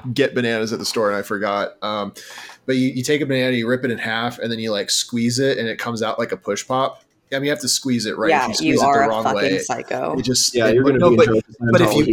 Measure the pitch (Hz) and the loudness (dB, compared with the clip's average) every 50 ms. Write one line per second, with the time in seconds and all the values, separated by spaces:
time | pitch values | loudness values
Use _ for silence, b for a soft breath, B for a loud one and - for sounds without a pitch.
0 | - 127 113 131 135 127 - 127 117 117 117 110 110 107 113 78 98 - - 120 | -10 -6 0 0 0 2 2 0 -2 0 0 -2 -2 -2 -4 -4 -4 -4 -2 0
1 | 110 101 101 101 101 - 107 98 104 98 101 101 101 - - - - 107 107 104 | 0 0 0 -2 -4 -4 -6 -4 -2 -2 -2 -2 -4 -4 -6 -8 -6 -4 -4 -4
2 | 101 101 - B B B B B B B B B B - 131 127 131 131 - 131 | -4 -6 -8 B B B B B B B B B B -2 0 0 0 0 -2 -2
3 | 123 - 151 143 151 135 135 131 127 127 127 120 113 113 127 123 127 123 113 107 | -2 0 0 0 0 -2 -2 0 0 0 0 0 0 0 -2 -2 -2 -4 -4 -4
4 | - 113 110 113 117 123 120 - - 117 117 113 113 113 107 101 95 - - - | -4 -4 -4 -2 -4 -4 -6 -6 -6 -6 -6 -4 -4 -4 -4 -4 -4 -2 -4 -4
5 | - - - 117 117 120 120 123 135 135 135 - 117 113 104 - - 120 117 107 | -4 -4 -4 -2 -2 0 0 0 0 0 0 -2 -4 -6 -6 -6 -6 -6 -4 -4
6 | 107 107 - - 117 107 95 92 - 104 101 - - - 131 131 135 - - - | -4 -4 -2 -4 -4 -6 -6 -8 -6 -6 -6 -6 -4 -4 -2 -2 -2 -2 -4 -10
7 | _ _ _ _ _ - 135 135 139 143 147 143 - 120 - - - 135 123 117 | _ _ _ _ _ -8 -6 -4 -2 -2 -4 -2 -2 -4 -4 -2 -2 -2 -2 -2
8 | 104 107 - - 110 - 156 143 127 117 107 - - - - - - 139 139 139 | -2 -4 -4 -2 0 2 2 2 0 0 -2 -2 0 2 2 4 4 4 4 4
9 | 139 139 110 110 117 135 - 101 - - 95 92 - - 123 120 - - - 127 | 2 2 0 0 0 0 0 0 0 0 0 -2 -2 -4 -6 -6 -6 -6 -6 -4
10 | 131 - - 131 123 127 123 - - - - 120 113 110 110 123 135 143 135 123 | -4 -4 -4 -4 -2 0 0 0 0 0 2 2 4 6 6 6 6 4 4 6
11 | 180 170 120 113 - 120 110 107 - - - - 120 117 175 175 170 - - 147 | 6 6 8 6 6 6 4 2 0 -4 -8 -2 0 4 4 6 6 6 4 4
12 | 156 - | 4 4